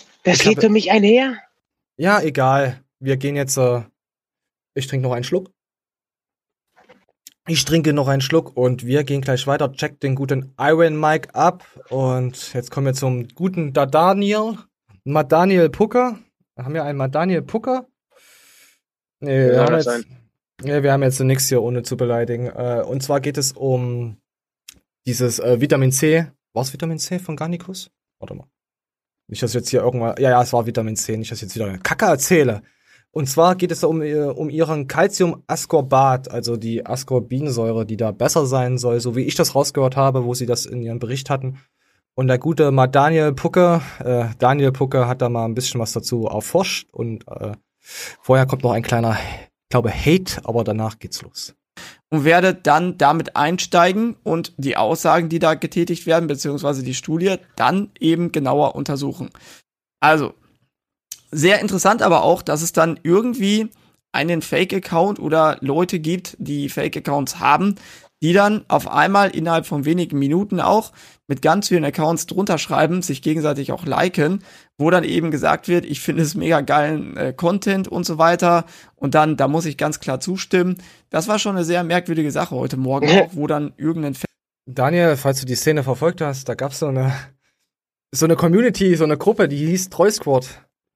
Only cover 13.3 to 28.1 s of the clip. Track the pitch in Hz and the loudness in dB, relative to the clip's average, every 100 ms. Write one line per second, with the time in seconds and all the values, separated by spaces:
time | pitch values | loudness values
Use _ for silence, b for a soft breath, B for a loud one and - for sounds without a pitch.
13.3 | - 185 185 147 139 139 151 175 196 202 | -4 -4 -2 -2 0 2 4 4 2 0
14.3 | 208 220 214 - _ _ _ - 151 135 | 0 -2 -6 -14 _ _ _ -2 -2 2
15.3 | 160 185 185 160 - 214 247 247 226 _ | 4 4 4 4 2 0 2 0 -2 _
16.3 | _ _ - 123 160 147 139 135 151 180 | _ _ -14 -8 -6 -4 -4 -2 0 0
17.3 | 175 131 220 240 254 254 _ _ b b | -2 -2 -6 -2 -4 -4 _ _ b b
18.3 | b b b b b _ _ _ - 139 | b b b b b _ _ _ -12 -2
19.3 | 135 127 123 120 160 135 120 113 - _ | 2 4 4 4 2 0 -2 -6 -20 _
20.3 | _ _ _ 135 147 139 139 135 131 131 | _ _ _ -4 0 2 4 2 2 0
21.3 | 131 - 127 113 123 113 123 123 117 117 | 2 2 0 0 -4 -6 -4 -2 0 -2
22.3 | 117 123 - 123 120 - 139 135 143 135 | -4 -6 -6 -4 -2 -2 -4 -2 -2 -2
23.3 | 147 139 - 135 127 123 120 120 107 _ | -2 -4 -2 -2 0 -2 -6 -8 -12 _
24.3 | _ _ _ _ - _ _ - 117 123 | _ _ _ _ -20 _ _ -6 -2 -2
25.3 | 117 120 120 143 147 131 131 156 160 160 | -2 0 2 2 0 0 0 0 0 -2
26.3 | _ _ 113 131 135 165 160 - 180 180 | _ _ -8 -8 -8 -8 -8 -8 -10 -10
27.3 | 151 160 170 175 185 - _ _ | -10 -8 -8 -10 -16 -18 _ _